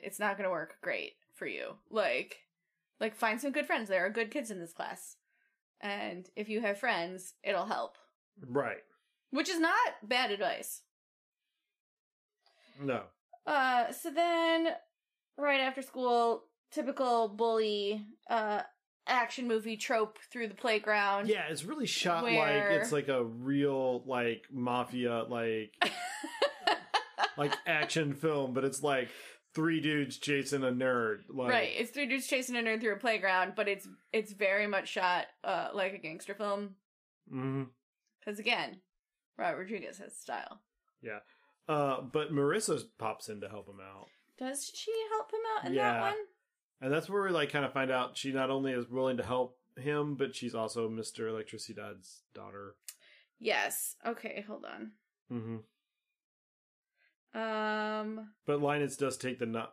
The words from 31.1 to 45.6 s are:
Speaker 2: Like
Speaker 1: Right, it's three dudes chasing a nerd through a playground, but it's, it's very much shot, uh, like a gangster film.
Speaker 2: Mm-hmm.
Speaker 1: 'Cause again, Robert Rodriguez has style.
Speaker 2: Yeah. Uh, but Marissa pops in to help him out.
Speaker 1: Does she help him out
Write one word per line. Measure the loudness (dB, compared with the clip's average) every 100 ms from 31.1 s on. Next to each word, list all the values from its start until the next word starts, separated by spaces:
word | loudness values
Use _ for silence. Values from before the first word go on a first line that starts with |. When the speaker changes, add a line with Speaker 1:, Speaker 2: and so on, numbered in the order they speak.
| 0 -4
Speaker 2:
Like | -2 2
Speaker 1:
Right, | 2 2 -2
it's | -4
three | -2 -2
dudes | -2 0
chasing | 0 0 -2
a |
nerd | 0 0
through | 0
a | 0
playground, | 0 2 4 4 2
but | 0 0
it's, | -2 -6 -20 _
it's | -2 -2
very | 0 2 2 2
much | 0 -2
shot, | 2 2 2 0 -6
uh, | -2 -2 -2
like | 0 -2
a | -2
gangster | -10 -10 -10
film. | -6 -2 -2 -4 -10 _ _ _ _ -10
Speaker 2:
Mm-hmm. | -4 -2 -2 -4 -10 _ _ _ _
Speaker 1:
'Cause | -10 -6
again, | -2 -2 -2 -8 _ _ _ _ _ -6
Robert | -4 -2
Rodriguez | -6 -8 -10 -12
has | -16 -16
style. | -10 -8 -8 -14 _ _ _ _
Speaker 2:
Yeah. | -12 -12 -14 _ _ _ -2
Uh, | 0 2 0
but | -2 -2 0
Marissa | 2 2 2 2 -2 -4 -6
pops | -6 -6 -8
in | -10
to | -10
help | -12 -14
him | -16
out. | -16 -16 -20 _ _ -10
Speaker 1:
Does | -8 -8 -8
she | -8 -4 -2 -2
help | -2 -2
him | -4 -2
out | -2